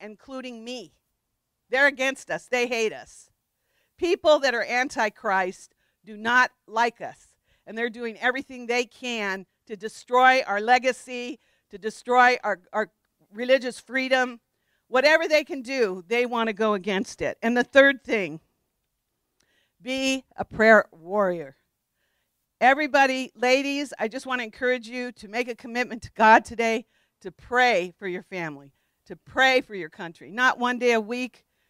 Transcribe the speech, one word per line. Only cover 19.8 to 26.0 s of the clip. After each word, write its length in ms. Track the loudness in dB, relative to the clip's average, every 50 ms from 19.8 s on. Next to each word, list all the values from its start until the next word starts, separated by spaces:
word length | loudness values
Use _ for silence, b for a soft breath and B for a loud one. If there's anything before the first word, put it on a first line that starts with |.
be 420 | -8 -6 -4 -2 -2 -2 -2 -2 -6 _ _
a 80 | -12 -12
prayer 420 | -6 0 4 8 8 8 8 6 2
warrior. 640 | _ -20 -12 -6 -2 0 0 0 -2 -4 -8 -12 -16 _ _ _ _ _ _ _ _ _ _ _ _ _ _ _ _ _ _ _ _ 2
Everybody, 720 | 4 4 4 4 0 0 2 2 2 2 0 -2 -6 -8 -6
ladies, 580 | -2 0 2 2 2 0 -2 -4 -4 -6 -8 -6 -6
I 100 | -6 -6
just 180 | -6 -8 -8
want 140 | -8 -6 -6
to 40 | -6
encourage 440 | -8 -8 -4 -2 -2 -2 -2 -4 -8
you 240 | -10 -10 -10 -10
to 160 | -12 -14 -16 -10
make 200 | -6 -6 -6 -6
a 60 | -8
commitment 460 | -12 -12 -8 -6 -6 -6 -6 -8 -12